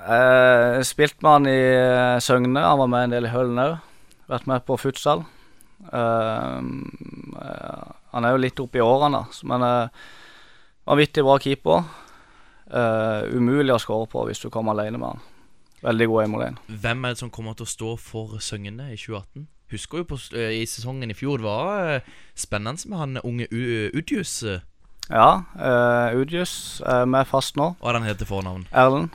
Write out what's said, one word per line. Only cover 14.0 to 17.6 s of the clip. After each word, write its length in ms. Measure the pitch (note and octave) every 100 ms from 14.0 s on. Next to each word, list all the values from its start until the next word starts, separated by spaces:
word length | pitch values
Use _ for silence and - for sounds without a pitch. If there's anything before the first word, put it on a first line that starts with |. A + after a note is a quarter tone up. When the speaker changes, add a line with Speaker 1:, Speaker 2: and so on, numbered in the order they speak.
| A2+
Speaker 1:
på 180 | B2+ A2+
hvis 140 | G#2+
du 80 | A#2+
kommer 240 | A2+ A2
alene 240 | G#2+ G#2+ A#2+
med 80 | B2
han. 140 | B2 - - - - - _
Veldig 240 | B2 A2+ A2+
god 160 | A2
en 80 | G#2+
mot 100 | G#2+
en. 140 | B2 B2 -
Speaker 2:
Hvem 380 | A2 A2+ B2 B2+
er 40 |
det 80 | A#2+
som 100 | A#2+
kommer 260 | - A2
til 100 | A2+